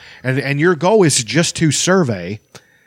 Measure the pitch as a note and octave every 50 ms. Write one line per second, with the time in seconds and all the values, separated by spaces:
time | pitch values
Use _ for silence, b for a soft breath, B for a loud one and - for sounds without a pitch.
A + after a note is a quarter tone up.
0 | B B B B - B2+ C3 C#3 B2+ C3+ C#3+ C#3+ D#3 F#3 F3+ C#3 E3 F3+ A3+ A3
1 | F3+ D3+ - - A#2 G#2 A#2 D#3 E3+ - - - E3+ D3+ C3 - - F3 F#3 F#3+
2 | E3 A#2+ G#2+ F#2 F2 F2 G#2+ G#2+ - _ B B B B B B B